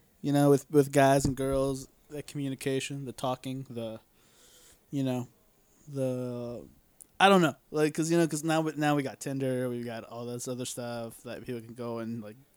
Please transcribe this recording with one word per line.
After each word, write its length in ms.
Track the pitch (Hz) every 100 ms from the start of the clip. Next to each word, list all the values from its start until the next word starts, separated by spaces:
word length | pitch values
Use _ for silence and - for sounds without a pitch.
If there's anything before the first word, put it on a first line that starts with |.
| _ _
You 100 | 147
know, 160 | 143 143
with, 180 | 139 -
with 200 | 147 135
guys 340 | 139 135 139 143
and 100 | 135
girls, 520 | 135 135 139 135 - _ -
the 120 | 147
communication, 800 | - 151 139 131 139 135 - 139 131
the 60 |
talking, 540 | - 131 127 131 131 131
the, 300 | 117 113 110 _ _ _ _ _ - - _ -
you 120 | 143
know, 240 | 131 123 123 _ _ _ _ _ 151
the, 760 | 139 131 127 123 120 120 117 69 - _ - - -
I 100 | 196
don't 120 | 196
know, 140 | 156 - -
like, 220 | 151 151
'cause, 160 | 151 160
you 60 | 170
know, 100 | 160
'cause 160 | 156
now 180 | 160 160
we, 120 | 156 147
now 180 | 147 147
we 80 |
got 160 | 131 104
Tinder, 500 | 147 135 131 127 127
we've 160 | 120 120
got 180 | 113 -
all 200 | 117 120
this 220 | 120 131
other 180 | 123 123
stuff 560 | - 120 120 117 -
that 220 | 120 90 120
people 160 | 120
can 120 | 113
go 240 | 117 117 117
and, 220 | 113 117
like, 120 | 104 131 _